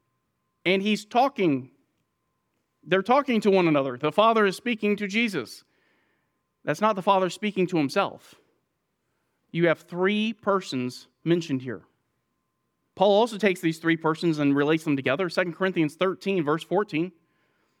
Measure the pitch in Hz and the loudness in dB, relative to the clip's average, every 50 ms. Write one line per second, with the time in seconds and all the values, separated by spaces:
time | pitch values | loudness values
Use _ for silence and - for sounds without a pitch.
0 | _ _ _ _ _ _ _ _ _ _ _ _ _ 170 190 196 196 214 208 202 | _ _ _ _ _ _ _ _ _ _ _ _ _ 0 0 2 2 0 -2 -2
1 | - - - 240 269 277 - - 190 160 139 127 127 - _ _ _ _ _ _ | -4 -2 0 2 2 2 0 0 0 0 0 -2 -4 -10 _ _ _ _ _ _
2 | _ _ _ _ _ _ _ _ _ _ _ _ _ _ _ _ _ 151 175 190 | _ _ _ _ _ _ _ _ _ _ _ _ _ _ _ _ _ 0 0 0
3 | 190 - 254 285 277 - 240 214 - 208 196 190 175 165 151 143 135 135 123 123 | 2 2 2 2 2 2 0 2 2 4 4 4 4 4 2 2 0 -2 -6 -4
4 | 147 156 - 208 214 226 226 220 208 190 175 - - 240 240 - 214 208 208 208 | -4 -2 2 4 4 4 4 4 2 0 0 -4 -6 -6 -4 -2 0 -2 0 -2
5 | 208 190 196 226 240 220 190 147 110 - - - _ _ _ _ _ _ _ _ | -4 -4 -2 -2 -2 0 -2 -6 -6 -8 -14 -20 _ _ _ _ _ _ _ _
6 | _ _ _ _ _ _ _ _ _ _ _ _ - 147 147 - 208 220 214 190 | _ _ _ _ _ _ _ _ _ _ _ _ -6 -6 -4 0 0 0 0 0
7 | 170 208 196 190 185 175 - - 214 208 196 190 180 - 180 160 143 131 - 196 | 0 0 2 2 0 -2 -4 -6 -8 -4 -2 -2 -2 0 0 -2 -2 0 -2 -2
8 | 190 - - - - - - _ _ _ _ _ _ _ _ _ _ _ _ _ | -2 -2 -6 -14 -20 -20 -20 _ _ _ _ _ _ _ _ _ _ _ _ _
9 | _ _ _ _ _ _ _ _ _ _ - 165 170 165 151 - - _ 175 175 | _ _ _ _ _ _ _ _ _ _ -2 0 2 2 2 0 -4 _ -6 -2
10 | 185 196 208 214 214 226 220 - - 208 196 190 185 - 139 127 123 123 123 - | -2 0 0 0 -2 -4 -6 -4 -2 0 0 0 -2 -6 -6 -6 -6 -6 -8 -12
11 | - _ _ _ _ 160 170 180 160 - 139 131 127 131 107 - - _ _ _ | -20 _ _ _ _ 0 0 0 0 -4 -6 -6 -6 -8 -10 -12 -14 _ _ _
12 | _ _ _ _ _ _ _ _ _ _ _ _ _ _ _ _ _ _ _ - | _ _ _ _ _ _ _ _ _ _ _ _ _ _ _ _ _ _ _ 2
13 | 190 208 196 208 240 233 220 190 214 202 185 - - 165 156 - - 165 165 156 | 4 4 6 4 2 2 -2 0 0 0 0 0 -2 -2 -2 0 0 -2 -2 0
14 | 160 156 160 160 180 170 156 151 143 143 139 143 143 151 160 160 - 156 143 135 | 0 -2 -2 0 -2 -2 0 2 2 2 4 4 2 2 2 0 0 -2 -2 0
15 | 131 127 135 170 190 170 - 190 185 175 160 - 190 - 175 175 156 143 - - | 0 -2 0 0 -2 -2 -2 -2 -2 -4 -4 -2 -4 -2 0 0 -2 -2 -2 -2
16 | 185 190 175 - - 196 196 180 147 147 156 165 - - 175 202 208 - 156 151 | -2 -2 -2 -4 -4 -2 -2 -2 0 -2 -2 -2 -4 -2 -2 -2 -2 -2 -4 -6
17 | 170 185 - _ _ _ _ _ _ _ _ _ _ _ _ _ | -6 -6 -10 _ _ _ _ _ _ _ _ _ _ _ _ _